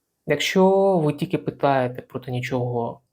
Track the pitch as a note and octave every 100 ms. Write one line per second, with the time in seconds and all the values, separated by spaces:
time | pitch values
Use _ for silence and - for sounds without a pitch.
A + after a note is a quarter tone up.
0 | _ _ - D3 - F#3+ F#3+ G3 G3 F#3
1 | D3+ D3 D#3+ - - - D3 C3+ B2 B2+
2 | - B2+ C3 B2 B2 B2+ B2 A#2+ A#2 -
3 | _